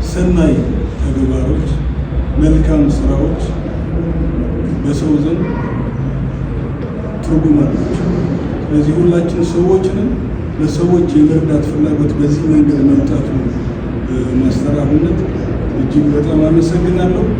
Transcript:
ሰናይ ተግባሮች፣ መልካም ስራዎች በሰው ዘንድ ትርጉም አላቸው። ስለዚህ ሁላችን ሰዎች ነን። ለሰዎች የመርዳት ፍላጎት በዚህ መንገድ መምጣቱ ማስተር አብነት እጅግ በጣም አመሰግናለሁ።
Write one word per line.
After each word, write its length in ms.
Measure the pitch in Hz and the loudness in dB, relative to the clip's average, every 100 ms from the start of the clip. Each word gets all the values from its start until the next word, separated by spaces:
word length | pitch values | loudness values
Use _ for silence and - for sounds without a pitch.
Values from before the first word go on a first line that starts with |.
ሰናይ 500 | - 180 175 175 160 123 120 - - - | -4 -2 2 2 2 2 0 -2 -4 -4
ተግባሮች፣ 680 | - 135 127 131 127 - - - - - - - - 143 | -2 0 0 0 0 0 0 -2 -2 -4 -4 -4 -2 2
መልካም 440 | 151 156 151 156 139 | 4 4 4 2 2
ስራዎች 500 | - 135 139 151 170 - - - - - 175 170 135 - 123 123 - - - | 2 0 0 0 -2 -4 -4 -6 -6 -4 -4 -2 -2 -2 -2 -2 -2 -4 -2
በሰው 340 | 139 139 156 147 | -2 -2 0 2
ዘንድ 260 | 147 165 - - - - - - 135 - - - - - - - - - - - | 2 0 -2 -2 -4 -4 -4 -4 -4 -4 -4 -4 -4 -4 -6 -6 -6 -8 -8 -8
ትርጉም 360 | - 156 156 147 | -2 0 4 4
አላቸው። 460 | 127 104 - - - - - - - - | 2 0 -2 -2 0 0 0 -2 -4 -4
ስለዚህ 340 | - 151 151 | 0 0 2
ሁላችን 480 | 170 175 170 165 175 170 | 2 2 2 0 -2 -2
ሰዎች 400 | 170 180 190 185 | 0 2 2 2
ነን። 220 | - 254 - - - - | -2 -2 -2 -4 -6 -6
ለሰዎች 540 | - 151 143 175 175 - | -2 -2 0 2 2 2
የመርዳት 520 | 151 151 160 151 147 - | 4 4 4 2 0 -2
ፍላጎት 460 | 151 151 147 151 | 0 0 2 0
በዚህ 320 | 147 143 147 156 | 0 0 0 2
መንገድ 340 | 151 139 143 | 4 4 4
መምጣቱ 440 | 135 139 - 151 - - - - - - - - - 127 123 | 4 4 2 0 -2 -2 -2 -4 -4 -6 -6 -6 -4 -4 -2
ማስተር 420 | 123 135 - 143 147 | 2 2 0 0 0
አብነት 400 | - 147 165 170 - - - - - 127 | 2 2 2 0 -2 -4 -4 -2 -4 -2
እጅግ 300 | 127 147 147 | 0 2 2
በጣም 300 | 147 147 156 | 2 2 2
አመሰግናለሁ። 840 | 156 160 - - 180 175 180 180 - - | 4 4 4 2 0 2 2 2 0 0